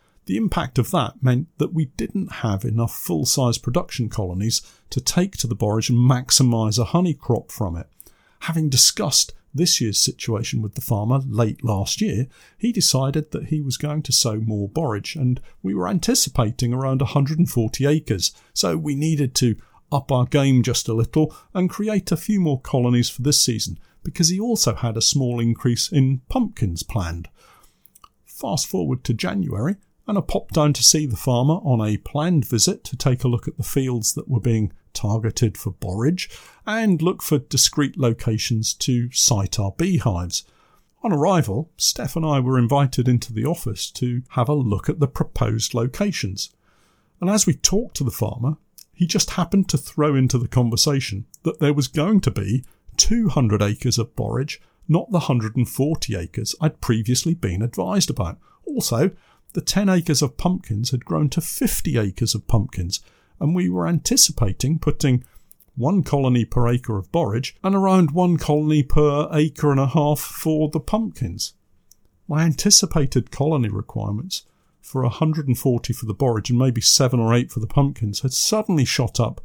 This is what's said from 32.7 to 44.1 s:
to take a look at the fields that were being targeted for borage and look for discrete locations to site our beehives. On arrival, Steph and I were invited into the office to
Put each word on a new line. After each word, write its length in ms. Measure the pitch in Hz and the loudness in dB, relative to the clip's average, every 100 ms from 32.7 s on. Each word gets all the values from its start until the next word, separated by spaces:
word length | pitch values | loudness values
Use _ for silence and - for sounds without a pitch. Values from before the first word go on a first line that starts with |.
| 208 | -2
to 120 | - 123 | -8 -2
take 280 | 135 127 | 0 0
a 40 | 127 | 0
look 180 | 117 - | 0 -4
at 120 | - | -8
the 40 | |
fields 520 | - 139 131 120 - | -4 -2 0 -2 -2
that 140 | - - | -4 -4
were 120 | 117 | -2
being 320 | 120 113 101 - _ | 0 0 -2 -6 _
targeted 640 | - 104 113 107 - 113 - | -6 -2 -2 -2 0 0 0
for 120 | 98 | -8
borage 600 | - 98 98 135 180 - - - - - | -8 -6 -2 0 0 -6 -14 -20 -14 -6
and 340 | 220 220 165 | -2 2 2
look 200 | 170 - | 0 -2
for 160 | - 147 | 0 -2
discrete 600 | - 127 - - 143 - | 0 0 2 2 -2 0
locations 720 | 123 110 117 107 - 110 - | 0 0 -2 -2 -2 -2 -2
to 380 | - - 123 120 | -4 -2 -2 -2
site 480 | - - 107 95 - | 0 2 2 0 -2
our 120 | 98 | -4
beehives. 720 | - 180 175 120 87 87 - - _ _ _ _ _ | -2 0 0 0 -2 -4 -8 -10 _ _ _ _ _
On 100 | 240 | -2
arrival, 580 | 147 165 180 101 104 160 - | 2 4 2 2 -2 -6 -4
Steph 400 | - - - 165 | -4 -2 -4 -2
and 80 | |
I 160 | 156 139 | 0 0
were 180 | 127 131 | 2 2
invited 480 | 117 143 135 131 123 | 4 4 2 2 2
into 260 | 120 - | 2 0
the 120 | 110 | -4
office 460 | 135 170 110 104 - | -2 -4 -6 -8 -10
to 300 | - 123 | -6 -4